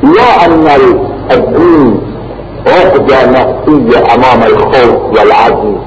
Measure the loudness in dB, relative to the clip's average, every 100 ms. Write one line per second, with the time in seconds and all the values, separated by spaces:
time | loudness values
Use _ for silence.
0 | 2 2 2 2 2 2 2 2 2 0
1 | -4 -8 -2 0 0 0 2 4 2 0
2 | -6 -12 -14 -14 -16 -8 -2 0 2 0
3 | 0 0 2 0 -2 -4 0 0 2 0
4 | 0 0 0 0 0 0 0 0 2 0
5 | -2 0 0 2 0 -2 -4 -6